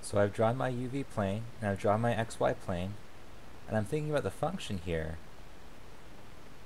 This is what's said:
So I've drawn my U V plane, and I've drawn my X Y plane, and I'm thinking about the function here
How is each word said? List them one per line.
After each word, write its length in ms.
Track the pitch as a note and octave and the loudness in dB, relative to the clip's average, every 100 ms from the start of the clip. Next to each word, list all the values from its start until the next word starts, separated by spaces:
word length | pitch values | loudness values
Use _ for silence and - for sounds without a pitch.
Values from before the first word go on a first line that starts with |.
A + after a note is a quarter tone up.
So 180 | - G#2 | 0 4
I've 140 | G2+ | 4
drawn 240 | F#2+ A2 B2+ | 6 4 4
my 120 | C3 | 0
U 180 | B2 B2 | 0 -2
V 160 | C#3 | -2
plane, 400 | C3+ - G2 G#2 A#2 - | -2 0 2 2 -4 -2
and 80 | G#2+ | 0
I've 100 | G2 | 4
drawn 220 | G#2+ G#2 | 6 6
my 140 | A#2+ G#2+ | 6 4
X 240 | A2 - | 0 2
Y 140 | B2+ | 2
plane, 420 | B2+ - F2 F#2 G#2+ - - - - - - - | 2 -2 -2 -2 -4 -8 -10 -10 -10 -10 -10 0
and 80 | A2 | 0
I'm 100 | G#2 | 2
thinking 260 | D3+ D3+ | 0 2
about 100 | D3 | 2
the 80 | G#2+ | 2
function 500 | - D3+ F#3 - G2 E2+ | 0 0 0 -4 -4 0
here 320 | E2 D#2+ D#2+ - - - - - - - - - - - - - - | 0 0 -4 -8 -10 -10 -10 -10 -10 -10 -10 -10 -8 -8 -8 -10 -10